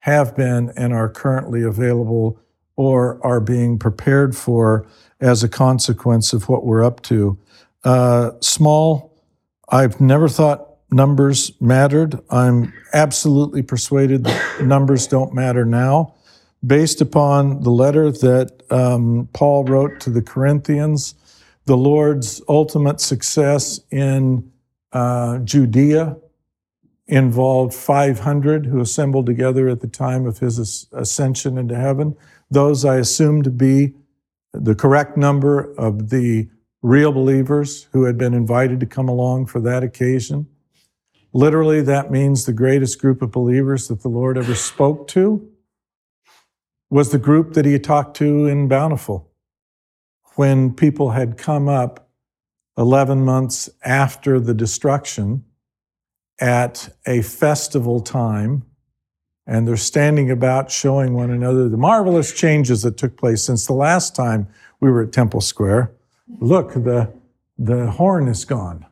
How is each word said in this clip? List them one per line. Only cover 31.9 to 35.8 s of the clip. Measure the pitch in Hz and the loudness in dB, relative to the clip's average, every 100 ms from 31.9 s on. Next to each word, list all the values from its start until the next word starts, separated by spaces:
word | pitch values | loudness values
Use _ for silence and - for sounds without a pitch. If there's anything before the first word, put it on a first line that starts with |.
| 135 151 147 _ _ _ | -2 -4 -6 _ _ _
Those | 139 143 143 139 | 2 2 2 2
I | 131 | 0
assume | 120 - 156 151 | 0 0 2 2
to | 139 | 0
be | 123 131 135 143 139 _ _ _ _ _ | 0 2 4 2 -2 _ _ _ _ _
the | 107 110 | -8 -2
correct | 107 139 143 143 - | 2 4 2 2 0
number | 143 143 139 143 139 | 2 2 2 0 -2
of | - | -6